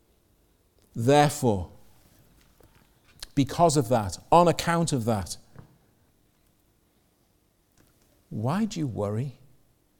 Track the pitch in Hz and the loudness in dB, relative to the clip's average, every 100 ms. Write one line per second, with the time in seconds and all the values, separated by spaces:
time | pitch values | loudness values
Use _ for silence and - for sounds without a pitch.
0 | _ _ _ _ _ _ _ _ _ - | _ _ _ _ _ _ _ _ _ -4
1 | 117 147 147 - 123 98 85 - - _ | 2 4 4 0 -2 -2 -6 -14 -20 _
2 | _ _ _ _ _ _ _ _ _ _ | _ _ _ _ _ _ _ _ _ _
3 | _ _ - - 131 - 170 147 113 120 | _ _ -8 -2 -2 2 2 2 2 0
4 | 101 - - 165 175 - - 170 165 135 | 0 -8 2 4 6 2 -2 -2 -2 -2
5 | 110 107 87 - - - - _ _ _ | -2 -2 -4 -12 -18 -20 -20 _ _ _
6 | _ _ _ _ _ _ _ _ _ _ | _ _ _ _ _ _ _ _ _ _
7 | _ _ _ _ _ _ _ _ _ _ | _ _ _ _ _ _ _ _ _ _
8 | _ _ _ - 117 185 220 175 143 95 | _ _ _ -8 -4 -2 -4 -6 -8 -4
9 | 101 107 139 - - _ _ _ _ | -4 -4 -8 -10 -20 _ _ _ _